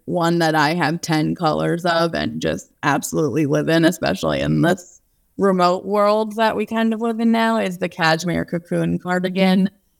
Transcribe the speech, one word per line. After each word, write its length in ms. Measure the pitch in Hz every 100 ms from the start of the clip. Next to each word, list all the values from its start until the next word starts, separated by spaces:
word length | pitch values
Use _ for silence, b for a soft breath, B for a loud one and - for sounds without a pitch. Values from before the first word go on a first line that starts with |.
| -
one 340 | 175 170 170
that 160 | 160 156
I 180 | 147
have 260 | 175 147 165
ten 360 | - 156 156 170
colors 500 | 160 156 156 170 175
of 300 | 165 170 76
and 260 | - 78
just 300 | 78 80 - _
absolutely 600 | 123 139 - 165 151 123 143
live 240 | 151 147
in, 160 | 165 165
especially 560 | 175 143 - 160 139
in 200 | 143 156
this 380 | 151 190 - _ _ _ _ -
remote 480 | 294 185 175 180 190
world 520 | 208 208 214 220 208
that 180 | 220 202
we 100 | 214
kind 280 | 226 226
of 80 | 220
live 180 | 233 226
in 120 | 233
now, 260 | 226 226 226
is 200 | 190 180
the 100 | 180
cashmere 580 | - 160 165 175 165 165
cocoon 520 | 170 - 175 170 170
cardigan. 720 | 180 180 180 185 190 190 190 - _